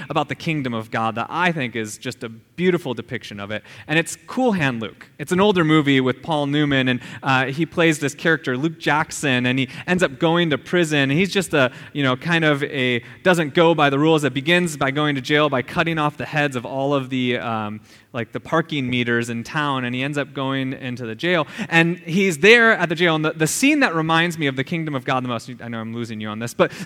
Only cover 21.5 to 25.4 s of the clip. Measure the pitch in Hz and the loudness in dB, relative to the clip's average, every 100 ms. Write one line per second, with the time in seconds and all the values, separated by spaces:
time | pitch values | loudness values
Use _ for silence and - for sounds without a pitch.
21.5 | - 190 165 170 175 170 175 196 151 190 | -6 0 2 2 0 -2 0 2 4 6
22.5 | 240 226 185 170 165 175 156 156 156 160 | 6 4 2 0 0 2 2 0 0 -2
23.5 | - 269 302 240 165 160 165 170 160 143 | 2 2 4 2 0 2 2 2 0 -2
24.5 | 131 131 165 156 135 120 131 127 117 | -2 -4 -4 -4 -6 -2 -2 -2 -6